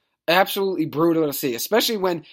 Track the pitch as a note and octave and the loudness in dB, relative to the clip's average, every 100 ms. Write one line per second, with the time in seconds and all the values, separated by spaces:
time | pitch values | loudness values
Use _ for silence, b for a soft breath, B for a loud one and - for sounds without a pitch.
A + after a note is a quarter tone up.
0 | _ _ - F3 G3 G3+ G3 E3 D#3 C#3 | _ _ 0 2 2 0 -2 -2 -4 0
1 | E3+ D#3+ D3+ C#3 C#3+ A#2 - A3+ B3 G#3+ | 2 2 0 -2 -4 -4 0 0 0 0
2 | F#3 E3+ B | -2 -2 B